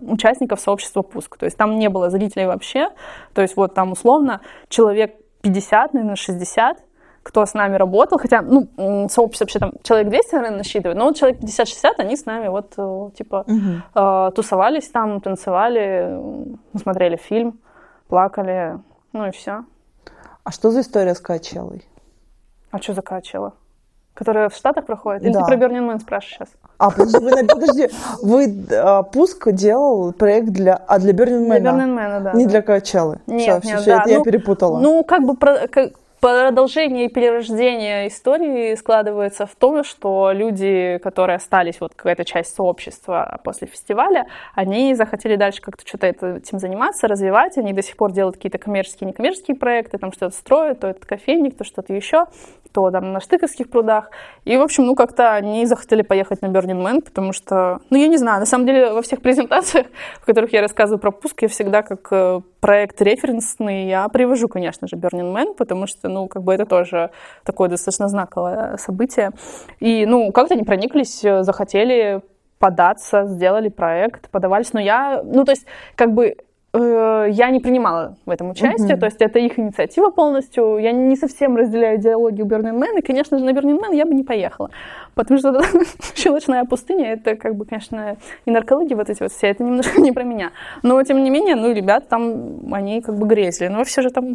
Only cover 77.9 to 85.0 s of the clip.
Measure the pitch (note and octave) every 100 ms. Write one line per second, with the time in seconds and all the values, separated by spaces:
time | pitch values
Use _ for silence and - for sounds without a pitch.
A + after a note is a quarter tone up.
77.9 | E3 D#3+ - - E3+ F3+ F3 A#3+ E4 G#3
78.9 | C4 G#3+ - A3 A#3+ A#3+ A#3+ G#3+ G#3 E3
79.9 | - G4+ F4 D4+ C4+ C4+ - A3 G#3+ A3+
80.9 | B3 C4 C4+ C#4+ - C#4 A#3+ A#3 A3+ A3+
81.9 | G#3+ A3 A3+ A#3 G#3 G#3 A3 A3+ A3+ E4+
82.9 | G4+ C#4+ C4 C#4+ C4+ C4 C4+ C#4+ D4 G#4+
83.9 | D4+ E4 C#4 C4+ A3+ F3 - - - -
84.9 | -